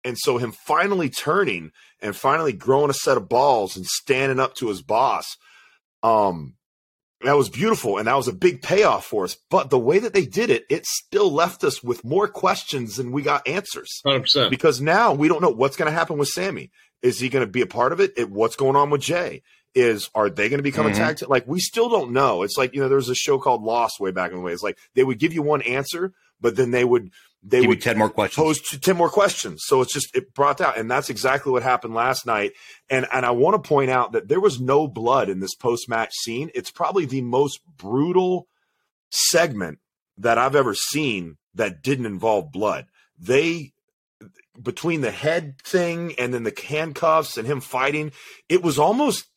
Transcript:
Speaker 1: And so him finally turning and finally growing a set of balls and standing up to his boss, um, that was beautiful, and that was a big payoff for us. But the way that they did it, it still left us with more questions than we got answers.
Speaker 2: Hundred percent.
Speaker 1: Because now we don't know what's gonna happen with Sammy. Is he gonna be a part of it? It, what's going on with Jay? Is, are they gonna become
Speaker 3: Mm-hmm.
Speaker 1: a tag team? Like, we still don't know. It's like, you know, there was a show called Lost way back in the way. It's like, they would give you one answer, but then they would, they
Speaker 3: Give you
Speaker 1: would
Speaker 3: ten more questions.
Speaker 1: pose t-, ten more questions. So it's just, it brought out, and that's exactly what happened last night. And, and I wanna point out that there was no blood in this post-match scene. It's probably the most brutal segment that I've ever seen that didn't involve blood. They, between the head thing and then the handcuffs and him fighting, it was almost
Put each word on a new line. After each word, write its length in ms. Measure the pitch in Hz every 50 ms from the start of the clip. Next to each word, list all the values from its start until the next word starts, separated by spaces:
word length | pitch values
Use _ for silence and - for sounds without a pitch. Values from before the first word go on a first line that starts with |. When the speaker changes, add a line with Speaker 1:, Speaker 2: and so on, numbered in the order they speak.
| -
Speaker 1:
And 140 | 127 120 -
so 180 | - 147 127
him 140 | 120 123 113
finally 580 | 104 - _ - 151 165 202 202 202 185 160 131
turning 640 | - - - 147 160 196 196 139 95 85 80 78 _ _ _ _ _ _
and 160 | - 107 95
finally 380 | - - 135 143 160 160 143 110
growing 380 | 85 - 120 135 139 147 143
a 20 | 135
set 240 | - - 151 135
of 100 | 120 95
balls 480 | - 117 123 139 147 127 113 98 92 -
and 120 | 95 92
standing 520 | - - - _ - 135 131 135 135 131 127
up 140 | 131 127 -
to 120 | - 131
his 160 | 110 101 90 69
boss, 420 | - 107 117 131 127 101 82 - - - _ _ _ _ - _ _ _ _ _ _ _ _ -
um, 520 | 113 113 107 104 98 87 82 73 65 _ _ _ _ _ _ _ _ _ _ _ _ _ _ -
that 140 | 131 143
was 120 | 143 131 95
beautiful, 480 | 92 117 185 226 220 - - 113 98
and 100 | 101 107
that 80 | 117 131
was 120 | 139 120
a 60 | 123 -
big 280 | 185 185 180 160 131
payoff 440 | - - 170 202 214 160 113 98 -
for 180 | - 117 104 92
us. 120 | 90 - _ _ _
But 200 | - - 135 131
the 80 | 143 127
way 200 | 113 127 165 202
that 140 | 240 220 -
they 120 | 202 165
did 240 | 107 - 190 233 226
it, 160 | 127 117 - _
it 160 | 143 165 -
still 460 | - - - _ _ - 196 208 180
left 320 | 143 151 170 175 - - -
us 200 | 147 - - -
with 200 | 120 120 - -
more 240 | 113 147 190 208
questions 680 | 185 - - - 185 196 - - - 147 135 120 110 101
than 140 | 120 127 120
we 100 | 123 147
got 260 | 143 147 143 143 -
answers. 540 | 127 156 190 196 - - - - - - - _
Speaker 2:
Hundred 160 | 139 135 127
percent. 280 | - - - 147 120 101
Speaker 1:
Because 320 | 131 - - 160 139 123
now 320 | 139 156 170 208 233 220 156
we 140 | 143 151
don't 140 | 160 175 156
know 80 | 180 156
what's 240 | 113 110 131 139 -
gonna 140 | - 165 151
happen 260 | 156 170 165 - 165
with 120 | 147 143 135
Sammy. 420 | - 175 185 196 156 - - - _ _ _ _ _ _
Is 180 | - 123 110 -
he 100 | 127 127
gonna 180 | 123 135 127
be 140 | 104 90 123
a 60 | 113
part 260 | - - 117 120 135 170
of 60 | 170
it? 140 | 196 190 -
It, 120 | 120 117 101
what's 240 | 98 101 110 113 -
going 200 | - 139 131 135
on 140 | 143 143 147
with 120 | 147 139
Jay? 420 | - - 165 175 180 123 73 - _ _ _ _ _ _ _
Is, 360 | 127 123 117 110 101 95 - _
are 160 | 110 107 101
they 200 | 82 104 104 117
gonna 140 | 139 139 143
become 220 | 143 131 - -
Speaker 3:
Mm-hmm. 80 | 107 98 104
Speaker 1:
a 40 | 113
tag 120 | 156 156
team? 120 | - 160 127
Like, 180 | 139 127 -
we 120 | 123 156 185
still 300 | - - - 226 233 240
don't 220 | 233 196 139 120
know. 300 | 120 131 139 127 104 87 98
It's 140 | 101 -
like, 160 | 143 131 123 131
you 80 | 139
know, 60 | 135 131
there 80 | 139
was 120 | 139 127 120
a 60 | 127
show 220 | - - - 139 131
called 240 | - 143 123 113 107
Lost 360 | 110 117 120 117 107 - -
way 120 | 98 95
back 200 | 90 92 90 85
in 60 | 92
the 60 | 92 90
way. 80 | 87 85
It's 100 | 87 101
like, 140 | 101 - _ _ _ _
they 80 | 127 131
would 160 | 131 127 107
give 140 | 151 165 165
you 80 | 165 143
one 180 | 147 151 139
answer, 520 | 113 117 127 135 139 - - 170 185 190 _ _ _ _ _ _
but 140 | 110 120 104
then 160 | 113 131 120
they 120 | 123 123 123
would, 280 | 120 120 120 104 90 _ - _ _ _ _ _
they 140 | 101 123
Speaker 3:
Give 60 | 127 127
you 60 | 123
Speaker 1:
would 120 | 117 -
Speaker 3:
ten 160 | - 123 113
more 120 | 107 107 107
questions. 260 | - - 104 95 - 147 160
Speaker 1:
pose 160 | 156 151 -
t-, 160 | - - -
ten 180 | 135 - 190 190
more 120 | 170 170 160
questions. 520 | - 208 202 196 - - - 107 78 - -
So 160 | - 143 131
it's 120 | 127 - -
just, 220 | 143 135 - -
it 180 | 131 - _ _
brought 260 | - 139 143 143 -
out, 160 | 185 147 120
and 140 | 113 110 113
that's 180 | 123 139 139 -
exactly 420 | - - 123 131 135 139 - 143
what 120 | 127 123 117
happened 320 | 127 143 123 - 113 113
last 300 | 113 117 131 131 - -
night. 240 | 120 113 104 104 101 - - - - - _ _ _
And, 180 | 135 131 127 -
and 140 | 123 131 123
I 60 | 120
wanna 260 | 123 120 139 175 208 208
point 300 | - - 151 139 139 127
out 220 | 131 127 120 -
that 160 | 113 113 92
there 120 | 98 147 185
was 180 | 190 202 139 120
no 260 | 127 127 139 147 156
blood 400 | 139 98 113 113 117 131 135 107 95
in 100 | 95 92
this 160 | 95 95 -
post-match 560 | _ - 123 120 117 - 120 113 113 113 - -
scene. 380 | - - 117 113 123 151 165 -
It's 160 | 123 - -
probably 360 | _ - 175 147 185 196 165
the 160 | 123 127 135
most 400 | 123 120 120 135 147 139 - - _ _ _
brutal 680 | _ - 98 117 135 151 175 180 185 185 185 185 175 - _ _ _ _ _ _ _ _ _ _ _ _ _
segment 680 | - - - - - 165 170 160 123 101 90 80 73 _ _ _ _ _ _ _ _
that 200 | - 98 117 117
I've 180 | 113 123 135 135
ever 200 | 147 131 117 98
seen 640 | - - - - 147 156 135 110 95 87 82 76 _ _ _ _
that 260 | - 110 101 87 76
didn't 240 | - 131 143 131 120
involve 460 | 110 101 90 110 113 107 101 87 151
blood. 340 | - 92 107 104 82 67 65 _ _ _ _ _ _
They, 560 | _ 87 101 123 139 160 170 165 170 143 131 _ _ _ _ _ _ _ _ _ _ 117 92 _ _ _ _ _ 123
between 400 | 120 123 123 - - 170 165 156
the 100 | 131 110
head 440 | 101 - 139 156 165 175 160 143 135 _ _
thing 500 | - - 185 175 170 170 170 170 170 151 -
and 140 | 123 123 127
then 100 | 120 117
the 100 | 110 - - -
handcuffs 720 | - 147 151 160 165 139 - - 160 156 160 147 - -
and 100 | 120 110
him 140 | 127 147 131
fighting, 500 | - - - 127 131 143 147 151 151 151 - - - - - - _ _
it 120 | 160 185
was 160 | 170 170 135
almost 480 | 147 147 175 214 262 294 277 190 - - _ _